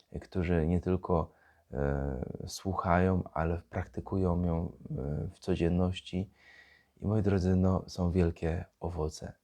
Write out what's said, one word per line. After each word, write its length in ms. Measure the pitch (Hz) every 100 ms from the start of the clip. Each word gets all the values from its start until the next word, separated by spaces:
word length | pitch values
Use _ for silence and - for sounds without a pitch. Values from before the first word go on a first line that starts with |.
| _
e, 80 | 85
którzy 480 | - 95 85 85 78
nie 140 | 90
tylko, 500 | 90 92 - 85 80 _ _ _ _
e, 520 | 65 69 69 69 64 - - -
słuchają, 760 | - 98 90 92 87 92 92 -
ale 280 | - 82 85 -
praktykują 760 | 95 - - - 98 92 87 87
ją, 260 | 82 82 - -
e, 380 | - 69 73 98
w 60 | -
codzienności. 880 | - 87 85 87 92 92 - 90 98 _ - - - _ _ -
I 60 | 95
moi 140 | 110
drodzy, 340 | 98 98 90 92
no, 280 | 95 92 -
są 240 | - 87
wielkie 540 | 92 85 - 82 85 87 -
owoce. 540 | 90 85 78 - - -